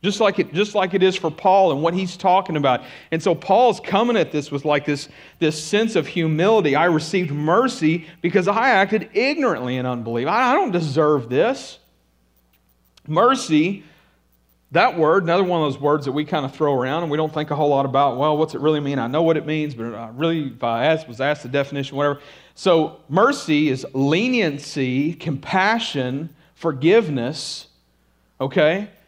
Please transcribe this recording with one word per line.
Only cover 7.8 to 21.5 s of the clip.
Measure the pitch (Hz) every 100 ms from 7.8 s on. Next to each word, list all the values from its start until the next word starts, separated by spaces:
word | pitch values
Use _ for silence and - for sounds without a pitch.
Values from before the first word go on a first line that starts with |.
| 156 170 - -
because | - 202 180
I | 202 262
acted | 214 202 214 -
ignorantly | 190 262 311 262 139 123 127
in | 127
unbelief. | 123 117 117 135
I, | 208 254
I |
don't | 285 370
deserve | 175 156 135 151 151 117
this." | 123 208 269 - - _ _ _ _ _ _ _ _ _ _ _ _ -
Mercy, | 160 233 262 - 151 165 196 - _ _ _ _ _ _ _ _
that | 151 233 175
word, | 156 185
another | 170 175
one | 185 175
of | 151
those | 135
words | 143 151 135
that |
we | 135
kinda | 151 170 131
throw | - 151 135
around | 127 151
and | 170
we | 147
don't | 156
think | 156 151
a | 147
whole | 147
lot | 139 139
about, | 135 139 123
"Well, | 151 151
what's | 156
it | -
really | 147 156
mean? | 143 139
I | 117
know | 147
what | 165 156
it | 143
means, | 156 151
but | 120 117 110
I | 117
really, | 120 165 165 139
if | 120
I | 120 117 139
asked, | 160 156
was | 113
asked | 139 147
the |
definition, | 123